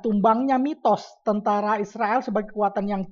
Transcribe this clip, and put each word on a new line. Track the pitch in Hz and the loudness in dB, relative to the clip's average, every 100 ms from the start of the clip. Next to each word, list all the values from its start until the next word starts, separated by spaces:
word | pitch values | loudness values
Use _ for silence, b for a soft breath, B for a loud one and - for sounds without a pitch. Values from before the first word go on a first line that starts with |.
| 233 | 0
tumbangnya | 208 220 226 269 262 | 2 4 2 2 0
mitos | 277 311 - - - - - | 0 0 0 0 -2 -8 -2
tentara | 208 214 208 208 214 | -2 0 0 0 -2
Israel | 202 220 208 247 | -4 -4 0 0
sebagai | 254 214 208 | 0 -4 -4
kekuatan | 208 202 202 202 | -2 -2 0 -4
yang | 196 196 | -4 -6